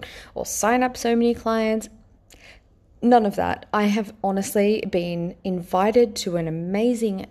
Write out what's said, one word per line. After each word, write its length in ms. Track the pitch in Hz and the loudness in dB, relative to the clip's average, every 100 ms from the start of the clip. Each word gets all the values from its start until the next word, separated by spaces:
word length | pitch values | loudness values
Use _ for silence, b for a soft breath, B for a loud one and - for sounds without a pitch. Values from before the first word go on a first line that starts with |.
| B B B | B B B
or 120 | - - | -10 -8
sign 360 | - 208 247 | -2 0 2
up 140 | 254 247 | 0 -2
so 180 | 233 | 0
many 200 | 233 233 | 2 2
clients." 560 | 233 226 226 220 220 - - - _ _ B B B _ _ _ _ | 0 -2 0 0 -2 -4 -16 -20 _ _ B B B _ _ _ _
None 240 | 240 240 214 | 4 4 4
of 100 | 202 | 0
that. 300 | - - - | -2 -2 -2
I 120 | 208 208 | 0 0
have 280 | 208 208 - | 0 -4 -6
honestly 580 | 196 196 196 214 202 214 196 | -2 -2 0 2 2 2 0
been 460 | 185 175 170 170 190 | -2 -2 -4 -6 -6
invited 720 | 190 180 175 185 208 233 233 208 | -4 -4 -2 2 4 4 4 0
to 200 | - 170 | -4 -2
an 100 | 165 | -2
amazing 800 | 160 175 196 240 233 220 190 - | -4 -4 0 0 0 -2 -4 -8